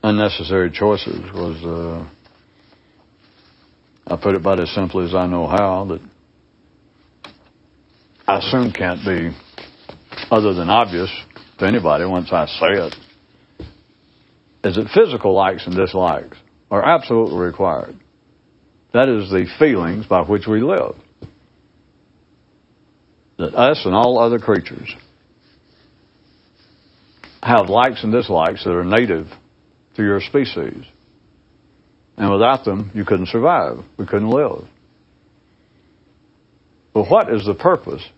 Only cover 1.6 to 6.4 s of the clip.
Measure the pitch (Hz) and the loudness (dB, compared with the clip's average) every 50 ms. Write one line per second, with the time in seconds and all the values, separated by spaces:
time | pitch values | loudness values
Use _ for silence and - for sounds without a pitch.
1.6 | 82 85 82 85 85 85 82 82 80 73 - _ _ _ _ _ _ _ _ _ | -8 -8 -6 -6 -6 -6 -8 -8 -10 -12 -16 _ _ _ _ _ _ _ _ _
2.6 | _ _ _ _ _ _ _ _ _ _ _ _ _ _ _ _ _ _ _ _ | _ _ _ _ _ _ _ _ _ _ _ _ _ _ _ _ _ _ _ _
3.6 | _ _ _ _ _ _ _ _ _ - 87 85 - 104 98 98 82 98 98 90 | _ _ _ _ _ _ _ _ _ -6 -6 -2 0 0 0 2 2 0 0 0
4.6 | 85 78 - 104 95 85 - 92 90 85 87 95 90 90 90 87 85 73 82 98 | 0 -2 -2 -4 -4 -2 -2 -2 -2 0 0 0 0 0 -2 -2 -2 0 0 0
5.6 | 101 98 92 92 98 98 82 80 - - _ _ _ _ _ _ | 2 2 0 -2 -4 -4 -6 -8 -10 -16 _ _ _ _ _ _